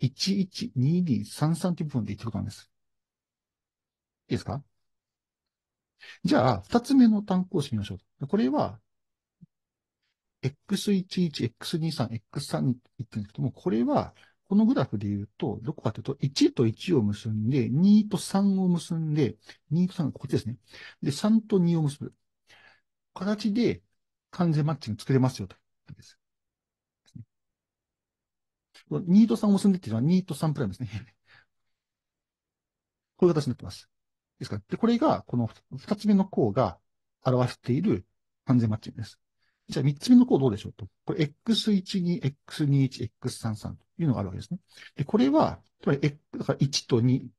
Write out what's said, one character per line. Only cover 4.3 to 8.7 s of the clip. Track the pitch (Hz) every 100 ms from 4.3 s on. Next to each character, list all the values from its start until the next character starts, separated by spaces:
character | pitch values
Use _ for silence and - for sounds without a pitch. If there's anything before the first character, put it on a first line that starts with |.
い | 117
で |
す |
か？ | - 123 - _ _ _ _ _ _ _ _ _ _ _ _ _ - -
じ | 175 302
ゃ | 123
あ、 | 98
二 | - 240
つ | 247
目 | 269 233
の | 214
単 | 208 185 185
項 | 175
式 | -
見 | 107
ま |
し | 101
ょ | 92 _ -
う。 | 139
こ | 202
れ | 247
は、 | 294 101